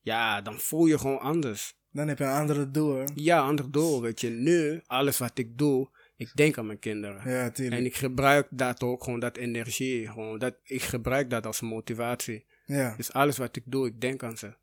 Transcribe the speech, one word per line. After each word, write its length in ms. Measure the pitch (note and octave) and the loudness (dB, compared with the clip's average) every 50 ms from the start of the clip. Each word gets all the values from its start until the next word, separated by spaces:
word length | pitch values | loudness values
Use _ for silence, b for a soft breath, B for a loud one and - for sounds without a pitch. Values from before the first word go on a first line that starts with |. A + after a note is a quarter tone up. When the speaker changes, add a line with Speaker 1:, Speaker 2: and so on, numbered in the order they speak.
Speaker 1:
Ja, 400 | _ - A2 A#2 A#2 A2 G#2 G2+ | _ -2 0 0 2 2 0 -2
dan 180 | G2+ G#2+ G#2 G2+ | -4 -8 -8 -6
voel 260 | - - D#3+ D#3 E3+ | -6 -2 4 6 6
je 120 | D#3+ D#3 C#3 | 6 6 4
gewoon 200 | - C3+ C3+ - | 2 0 -2 0
anders. 580 | - C#3 D#3+ E3+ D3 B2 G#2 G#2 - - - _ _ _ | 0 0 0 0 0 -2 -4 -6 -10 -12 -12 _ _ _
Speaker 2:
Dan 160 | _ - D3+ | _ -4 -4
heb 100 | D3+ C#3+ | -2 -2
je 60 | - C#3+ | -2 0
een 80 | C3+ | 0
andere 400 | C3+ C#3+ D3+ D3 D3+ D3 C#3+ C3+ | 2 2 2 2 2 0 0 0
doel, 240 | C3+ D#3 D#3 D3 C#3 | 0 2 2 2 2
hè? 60 | C3 C3+ C#3+ D3 | 0 -2 -4 -4
Speaker 1:
Ja, 240 | C#3+ D3 E3 E3+ D#3+ | 0 4 4 6 6
ander 320 | C3+ C3+ D3+ D3 C3 B2+ | 6 4 2 0 0 0
doel, 300 | C#3 D3 D#3+ E3 D3 B2+ | 2 2 4 4 2 2
weet 200 | A#2 A#2 A2+ - | 0 -2 -4 -2
je. 80 | - A#2 | -4 -4
Nu, 520 | A#2 A2+ B2+ D#3 F3 E3+ D#3 D3 D#3 E3+ _ | -2 2 4 4 6 6 4 2 -2 -4 _
alles 320 | _ B2 B2+ C#3+ C#3+ - | _ 0 2 2 2 2
wat 200 | - B2+ A#2 - | 0 -2 -2 -2
ik 200 | - B2 A2+ A#2 | -4 -6 -6 -2
doe, 320 | A#2+ D3 D3 C3+ C3 C3+ - b b b b b | 2 4 4 4 4 2 -2 b b b b b
ik 140 | _ A#2 A#2 - | _ -14 -6 4
denk 220 | - D3 D#3 C#3+ | 6 6 6 6
aan 80 | - A2+ | 2 -6
mijn 140 | G#2+ G#2+ G2+ | -8 -8 -8
kinderen. 520 | - A2+ G#2+ G#2+ G#2 G2+ G2 G2 A2 C3 | -6 -6 -6 -4 -6 -8 -10 -8 -6 -2
Speaker 2:
Ja, 180 | B2+ B2+ B2 A#2+ | -2 0 -2 -2
tuurlijk. 280 | A#2+ - C3 B2 A#2 B2 | -2 -4 -2 -2 0 0
Speaker 1:
En 60 | B2+ | 0
ik 100 | B2 - | -2 -2
gebruik 520 | - C#3 B2+ B2+ B2 C#3 C#3 C#3+ D3 C3+ - | -2 -4 -2 0 4 4 6 6 6 2 2
dat 340 | - B2 C3 B2 A#2+ - B2+ | -2 -2 -2 -2 -2 -2 -2
ook, 200 | B2 B2 - - | -2 -2 -4 -4
gewoon 160 | - A#2+ A#2 | -6 -4 -4
dat 180 | A#2+ A#2+ A#2+ | -4 -4 -6
energie, 680 | A#2+ B2 A#2+ A#2 A#2 A#2 A#2+ A#2 - C3 C3 B2+ A#2 A2 | -6 -6 -4 -4 -4 -6 -6 -4 -4 -2 -2 -2 -2 -4
gewoon 320 | A2 G#2+ A2+ A2 A2 A2 G#2+ | -6 -8 -10 -8 -8 -6 -4
dat, 160 | B2+ B2+ - _ _ | -4 -4 -6 _ _
ik 180 | - C3 B2 - | -8 -6 -6 -4
gebruik 460 | - - A#2+ A2 B2+ B2+ C#3 C#3+ B2 | -4 -4 -4 -2 0 0 0 0 0
dat 160 | B2 A2+ G#2+ | -2 -4 -4
als 160 | A2+ A2 - | -4 -4 -4
motivatie. 840 | A#2+ A2+ A2+ A2 - - A#2 A2 A#2 A#2+ B2 A#2+ - - A2+ G#2+ _ _ _ _ _ | -4 -4 -6 -6 -6 -6 -6 -4 -2 -4 -4 -4 -6 -8 -8 -10 _ _ _ _ _
Speaker 2:
Ja. 280 | - C#3 C#3 C3 B2 G#2+ | -4 -2 -2 -2 -2 -4
Speaker 1:
Dus 160 | A#2 B2+ - - | -6 -10 -4 2
alles 240 | C3+ C#3 D3 C3 | 2 2 2 2
wat 180 | C3 B2+ A#2 - | 0 -4 -6 -6
ik 80 | C3 - | -10 -8
doe, 220 | C3 B2+ C3+ C3 | -4 -2 -2 -2
ik 140 | A#2+ A2 A2+ | -2 -4 -4
denk 220 | - - C#3 C3 - | -4 -4 -4 -4 -8
aan 140 | A#2+ A2+ | -10 -10
ze. 160 | - - G2+ A2 _ | -10 -14 -14 -16 _